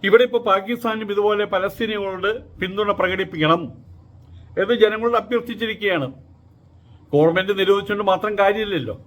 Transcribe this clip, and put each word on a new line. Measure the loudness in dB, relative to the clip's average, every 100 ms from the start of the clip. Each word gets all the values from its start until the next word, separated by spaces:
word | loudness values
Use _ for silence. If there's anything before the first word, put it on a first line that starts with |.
| 6
ഇവിടെ | 6 6
ഇപ്പൊ | 0 2
പാകിസ്ഥാനും | 0 0 -4 -4 -4 -4
ഇതുപോലെ | 0 0 0 0
പലസ്തീനികളോട് | -2 -4 -4 -4 -4 -6 -4 -4 -4 -10 -8
പിന്തുണ | -8 -4 -2 0
പ്രകടിപ്പിക്കണം | 0 -2 -6 0 2 2 -2 -14 -20 -20 -20 -20 -20 -20 -12 -4
എന്ന് | -2 4
ജനങ്ങളോട് | 4 4 0 0
അഭ്യർത്ഥിച്ചിരിക്കുകയാണ്. | 0 -4 -4 -6 -6 -2 0 0 -2 -10 -20 -20 _ _ _ _ _ -20 _
ഗവൺമെന്റ് | 2 4 2 -2 0
നിരോധിച്ചുകൊണ്ട് | 2 2 0 -2 0
മാത്രം | 0 -2 2
കാര്യമില്ലല്ലോ. | 2 2 -2 -4 -6 -10